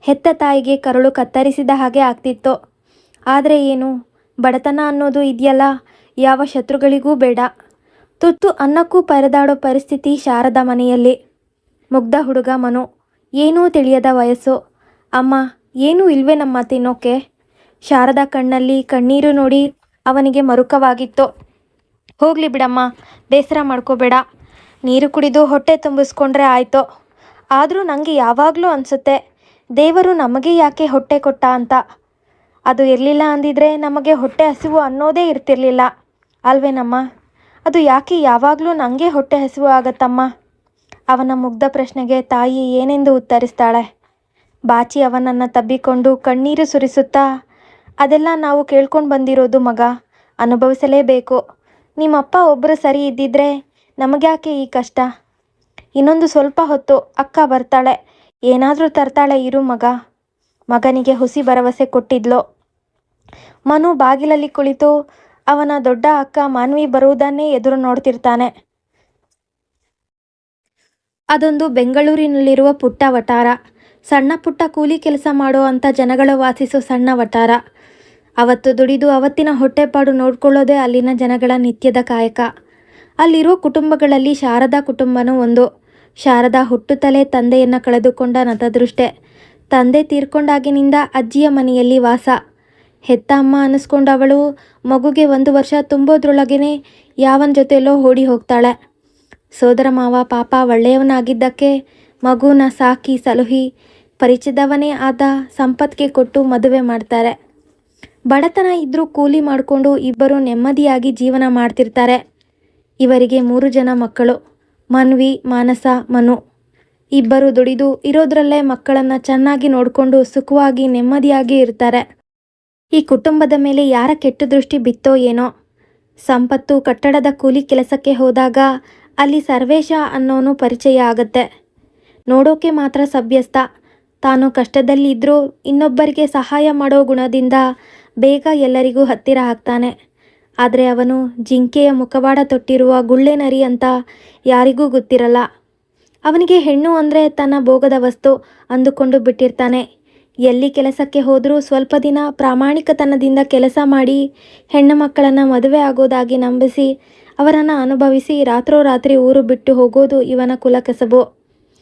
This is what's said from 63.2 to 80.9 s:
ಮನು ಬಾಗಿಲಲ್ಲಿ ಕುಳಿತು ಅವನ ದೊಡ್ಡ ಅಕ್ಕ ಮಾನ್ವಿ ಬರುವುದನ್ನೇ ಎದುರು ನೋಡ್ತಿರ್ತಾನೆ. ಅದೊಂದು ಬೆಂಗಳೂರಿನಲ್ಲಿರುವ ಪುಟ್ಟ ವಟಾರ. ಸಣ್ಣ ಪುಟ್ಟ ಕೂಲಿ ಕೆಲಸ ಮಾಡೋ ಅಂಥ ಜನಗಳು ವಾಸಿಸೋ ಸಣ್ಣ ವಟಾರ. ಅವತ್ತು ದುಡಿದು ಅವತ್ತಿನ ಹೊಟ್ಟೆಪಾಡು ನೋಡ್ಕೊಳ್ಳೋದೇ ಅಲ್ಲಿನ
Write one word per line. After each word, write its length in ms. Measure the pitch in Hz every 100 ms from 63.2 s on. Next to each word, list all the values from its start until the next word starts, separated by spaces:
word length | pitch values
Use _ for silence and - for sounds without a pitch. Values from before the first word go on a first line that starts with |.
| _ - - _ 269
ಮನು 260 | 302 339
ಬಾಗಿಲಲ್ಲಿ 540 | 285 262 269 302 302 285
ಕುಳಿತು 420 | 294 277 269 294 294 294 _ _ _ -
ಅವನ 240 | 285 294 285 247
ದೊಡ್ಡ 200 | 240 294 294
ಅಕ್ಕ 180 | 277 302 277
ಮಾನ್ವಿ 400 | 254 247 294 294
ಬರುವುದನ್ನೇ 640 | 262 269 262 277 285 302
ಎದುರು 240 | 262 262 262
ನೋಡ್ತಿರ್ತಾನೆ. 920 | 254 247 269 233 247 240 247 - _ _ _ _ _ _ _ _ _ _ _ _ _ _ _ _ _ _ _ _ _ _ _ _ _ _ -
ಅದೊಂದು 400 | 294 311 294 311
ಬೆಂಗಳೂರಿನಲ್ಲಿರುವ 1040 | 240 247 277 302 311 302 277 269 269 277
ಪುಟ್ಟ 300 | 285 254 - 269
ವಟಾರ. 380 | 247 233 240 240 247 _ _ _ _ -
ಸಣ್ಣ 240 | 285 269 320
ಪುಟ್ಟ 180 | 339 - 320
ಕೂಲಿ 300 | 311 302 320
ಕೆಲಸ 280 | 311 285 302
ಮಾಡೋ 300 | 277 269 269
ಅಂಥ 240 | 269 254 277
ಜನಗಳು 480 | 269 247 254 277 269
ವಾಸಿಸೋ 400 | 262 247 262 277
ಸಣ್ಣ 300 | - 247 254
ವಟಾರ. 380 | 247 220 226 233 240 - _ _ _ _ _ _ -
ಅವತ್ತು 400 | 240 247 262 240
ದುಡಿದು 320 | 262 269 285
ಅವತ್ತಿನ 400 | 262 277 277 302
ಹೊಟ್ಟೆಪಾಡು 600 | 269 269 294 285 285 277
ನೋಡ್ಕೊಳ್ಳೋದೇ 640 | 262 262 247 285 277 269
ಅಲ್ಲಿನ 360 | 285 247